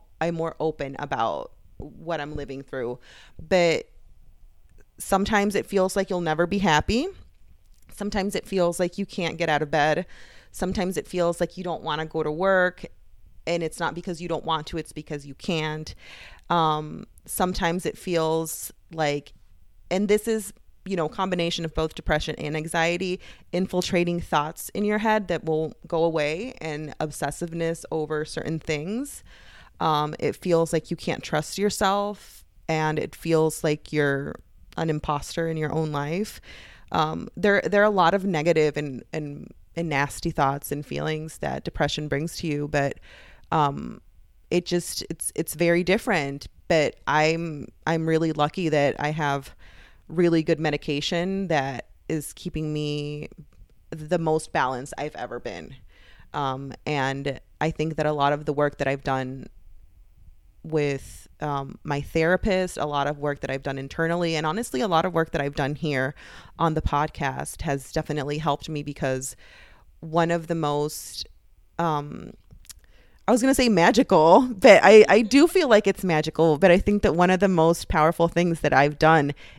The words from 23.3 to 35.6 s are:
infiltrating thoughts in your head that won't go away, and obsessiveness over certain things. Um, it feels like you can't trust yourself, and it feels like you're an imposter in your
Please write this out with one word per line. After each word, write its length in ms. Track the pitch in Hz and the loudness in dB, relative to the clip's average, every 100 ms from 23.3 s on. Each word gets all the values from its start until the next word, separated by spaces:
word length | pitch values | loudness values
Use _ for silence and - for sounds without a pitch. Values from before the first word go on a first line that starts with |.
| - - | -20 -6
infiltrating 680 | 175 185 180 - 175 175 175 | -4 -2 -2 0 0 0 -2
thoughts 500 | - 156 151 - - | -2 -2 -2 -8 -10
in 160 | - 208 | -4 -2
your 120 | 208 | 0
head 300 | 220 214 190 | 2 0 0
that 140 | 165 | -4
won't 320 | 160 156 160 - - | 0 -2 -2 -8 -6
go 160 | 165 | 0
away, 500 | 165 156 147 160 254 - | 2 2 0 -2 -8 -10
and 380 | 156 151 151 - | -8 -8 -8 -6
obsessiveness 840 | 156 - 147 - 170 165 165 165 - | -8 -4 -6 -4 -8 -4 -4 -4 -4
over 340 | 160 151 156 156 | -4 -2 -4 -4
certain 340 | - - 160 | -6 -6 -4
things. 640 | - 151 165 226 285 - - - - - - - | -4 -4 -4 -6 -6 -12 -20 -20 -20 -20 -20 -4
Um, 340 | 165 151 151 - | 0 0 -2 -2
it 160 | 143 - | -4 -2
feels 360 | 185 165 165 | 0 2 2
like 180 | 160 - | -2 -4
you 60 | 175 | -6
can't 260 | - - | -6 -6
trust 340 | - 156 - - | -4 -4 -4 -4
yourself, 880 | 208 - 196 202 202 202 - - - - - | -2 0 0 0 -4 -8 -18 -20 -20 -12 -4
and 320 | 160 156 156 | -2 0 -2
it 160 | - - | -6 -6
feels 480 | 165 160 160 - | 0 2 2 0
like 280 | 156 151 - | -2 -2 -2
you're 420 | 147 143 139 143 - - - - - | 0 0 0 -4 -12 -18 -20 -12 -4
an 120 | 165 | -2
imposter 580 | 151 - 147 - - 165 | -2 -4 -4 -4 -4 -4
in 100 | |
your 160 | 160 | -4